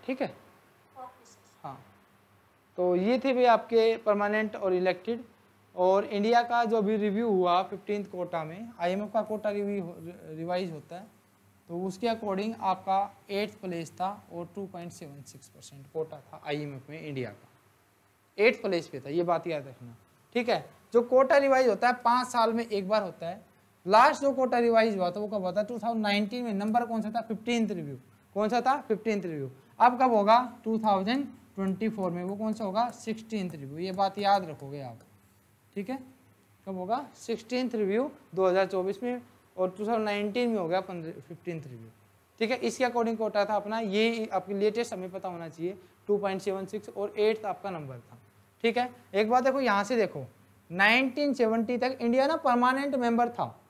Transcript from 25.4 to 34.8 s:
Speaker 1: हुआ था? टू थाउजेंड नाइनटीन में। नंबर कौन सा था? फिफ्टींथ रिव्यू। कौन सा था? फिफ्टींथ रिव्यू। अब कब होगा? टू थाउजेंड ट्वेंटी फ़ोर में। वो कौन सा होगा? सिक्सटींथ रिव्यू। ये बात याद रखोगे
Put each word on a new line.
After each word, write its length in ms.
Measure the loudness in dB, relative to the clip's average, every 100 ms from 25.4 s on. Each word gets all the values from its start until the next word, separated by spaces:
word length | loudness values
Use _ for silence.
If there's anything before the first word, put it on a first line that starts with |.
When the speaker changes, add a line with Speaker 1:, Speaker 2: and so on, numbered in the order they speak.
Speaker 1:
हुआ 100 | -2
था? 120 | -2
टू 160 | -4 -4
थाउजेंड 240 | -4 -2
नाइनटीन 400 | 2 2 0 -4
में। 100 | -4 -2
नंबर 300 | 0 0 0
कौन 160 | -4
सा 100 | -2
था? 100 | -4
फिफ्टींथ 440 | -4 -6 -2 0 0
रिव्यू। 280 | -2 -8 -12 -16 _ _ -2
कौन 140 | 0
सा 120 | 2
था? 180 | 2 0
फिफ्टींथ 400 | 0 -2 0 -2
रिव्यू। 260 | -4 -6 -8 -12 _ 4
अब 220 | 4 6
कब 120 | 4
होगा? 260 | 4 6 6 4 -8
टू 140 | -4 0
थाउजेंड 480 | 2 2 2 -2 -2 -10 -16 -4
ट्वेंटी 340 | -2 0 -2
फ़ोर 220 | -2 -4
में। 120 | -4
वो 120 | -6 -4
कौन 180 | -4
सा 100 | -4
होगा? 260 | -2 0 -2 -4
सिक्सटींथ 540 | -8 -8 -6 -4 -4
रिव्यू। 260 | -8 -12 -8
ये 120 | -6
बात 240 | 0 0 0
याद 300 | 2 2 2
रखोगे 320 | -10 -12 -10